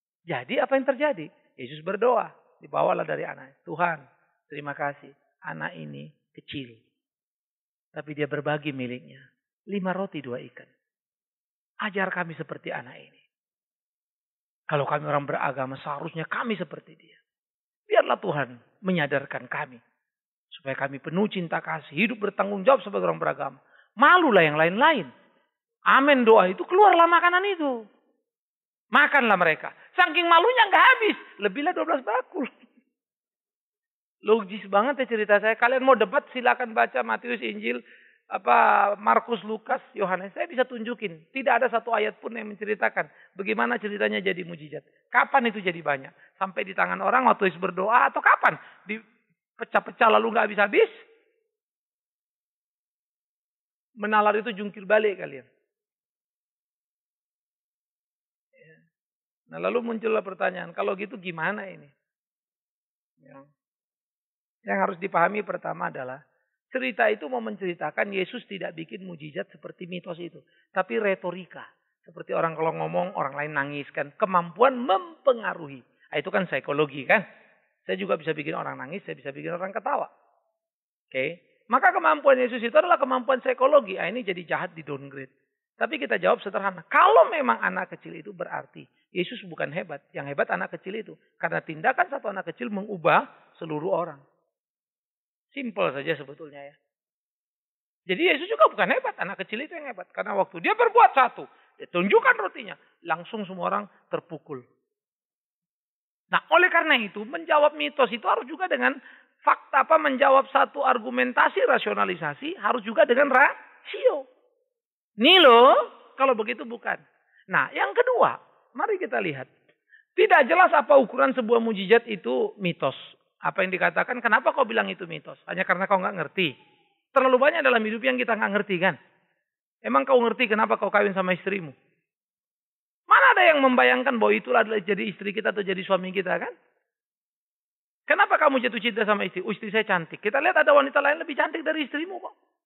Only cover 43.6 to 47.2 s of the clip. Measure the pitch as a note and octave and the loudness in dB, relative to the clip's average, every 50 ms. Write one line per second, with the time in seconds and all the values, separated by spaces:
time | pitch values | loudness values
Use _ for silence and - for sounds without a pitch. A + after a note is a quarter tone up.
43.6 | A#3 A#3 A#3+ A#3 - G#3 G#3 G3+ G#3+ G#3+ G#3+ G#3+ F#3+ F#3+ F#3+ E3+ F3+ E3+ F3 D#3 | -2 -2 -2 -4 -6 -6 -4 -2 -2 -2 -2 -2 -4 -4 -4 -6 -8 -12 -14 -16
44.6 | D3 D3+ C#3 D3 - _ _ _ _ _ - A#3+ - - - C4+ A#3+ A#3 F#3+ G#3+ | -16 -16 -16 -16 -16 _ _ _ _ _ 0 0 2 2 2 2 2 0 -2 -4
45.6 | F#3 F#3 E3+ E3+ D#3+ D3+ C#3+ C3+ C3+ - - _ _ _ _ - F#3+ F#3+ F3 - | -4 -6 -6 -4 -4 -4 -4 -4 -6 -12 -20 _ _ _ _ -8 -8 -6 -6 -6
46.6 | G#3 F#3 F#3+ F#3 F3+ F3 F3+ F#3 G3 G3 G3+ B3+ | -8 -6 -4 -2 -2 -2 -2 -2 0 2 2 2